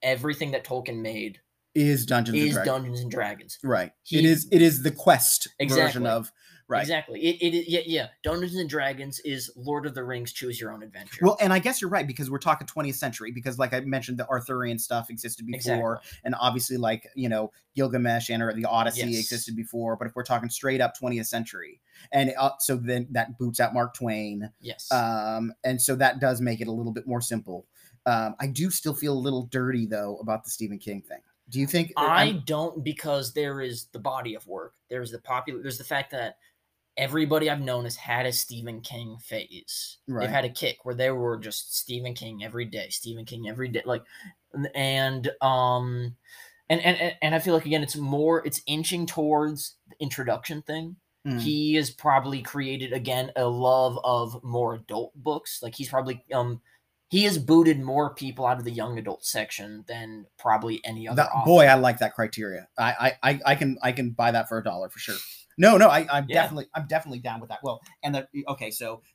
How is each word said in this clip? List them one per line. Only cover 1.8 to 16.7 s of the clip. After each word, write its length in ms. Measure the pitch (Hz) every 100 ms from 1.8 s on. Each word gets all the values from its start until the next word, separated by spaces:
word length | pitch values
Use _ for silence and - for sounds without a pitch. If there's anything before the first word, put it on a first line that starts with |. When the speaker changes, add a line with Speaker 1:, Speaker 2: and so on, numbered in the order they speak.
| 147 139 110
Speaker 2:
Dungeons 320 | 123 113 151
and 100 | 147
Speaker 1:
is 60 |
Speaker 2:
Dragons. 180 | 143 -
Speaker 1:
Dungeons 280 | 131 127 123
and 80 | 123
Dragons. 460 | - 104 101 - -
Speaker 2:
Right. 280 | 135 107 87 _
Speaker 1:
He 160 | - 160
Speaker 2:
It 60 | 160
is, 220 | 160 -
it 100 | 180
is 220 | 165 135
the 80 | 135
Quest 560 | - - 135 - - - -
version 440 | 139 135 - 127
Speaker 1:
Exactly. 40 | 120
Speaker 2:
of, 240 | 117 113 _ _ - -
right. 140 | 113
Speaker 1:
Exactly. 380 | 110 160 151 113
It, 220 | 165 170
it, 160 | 170 170
it, 100 | 170
yeah, 120 | 170 165
yeah. 200 | 160 113 _
Dungeons 340 | 151 170 180 180
and 140 | 165
Dragons 500 | 147 139 135 139 131
is 300 | 151 135 120 -
Lord 320 | 127 147 143
of 80 | 131
the 80 |
Rings, 300 | 123 127 117
choose 280 | - 127 113
your 100 | 113
own 120 | 107
adventure. 420 | 107 92 101 - 180
Speaker 2:
Well, 100 | 208
and 100 | 202
I 60 | 185
guess 240 | 233 262
you're 80 | 185
right, 160 | 196 143
because 240 | 123 135
we're 80 | 139
talking 300 | 165 151 127
twentieth 280 | - 147 131
century, 360 | 135 110 110
because 260 | 120 127 123
like 160 | 127
I 60 | 127
mentioned, 400 | 135 135 123 123
the 100 | 123
Arthurian 480 | 127 120 127 120 117
stuff 320 | - 120 113
existed 380 | 113 117 - 117
before, 480 | 123 120 117 113 113
Speaker 1:
Exactly. 240 | - - 120
Speaker 2:
and 100 | 127
obviously, 380 | 123 123 123